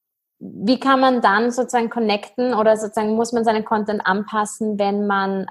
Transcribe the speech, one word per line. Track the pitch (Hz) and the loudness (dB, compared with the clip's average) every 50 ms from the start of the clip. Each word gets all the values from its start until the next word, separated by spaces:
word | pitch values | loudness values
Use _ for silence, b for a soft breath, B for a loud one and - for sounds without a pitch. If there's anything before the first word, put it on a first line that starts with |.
| _ _ _ _ _ _ _ _ | _ _ _ _ _ _ _ _
wie | - - - - - 208 254 240 | -16 -16 -10 -4 0 0 0 2
kann | - 269 269 262 | 2 2 4 4
man | 262 262 254 240 | 4 4 4 4
dann | - 208 196 208 233 247 | 4 2 2 2 2 0
sozusagen | 240 254 247 247 - 240 226 226 | 0 -2 -2 -2 0 -2 -2 -2
connecten | - 247 226 208 202 208 - - - - 247 254 247 | -2 -2 0 0 0 -2 -4 -8 -6 -4 -2 0 0
oder | 214 214 220 220 | 2 4 4 4
sozusagen | 208 220 202 - 226 214 214 220 | 2 2 -4 -4 -2 -2 0 0
muss | 220 233 226 247 | 0 0 0 0
man | 233 226 | 0 0
seinen | 233 214 214 214 | 2 0 0 0
Content | - 226 214 208 214 202 - - | -2 -2 -2 0 0 -2 -2 0
anpassen, | - 190 202 202 - 220 214 208 202 - - 220 214 208 202 | 0 0 0 -2 -4 -2 -2 -2 -2 -4 -6 -4 -4 -2 0
wenn | 202 202 202 202 208 | 0 0 0 0 0
man, | 202 196 196 196 196 196 190 190 - | 0 0 0 0 0 -2 -4 -4 -2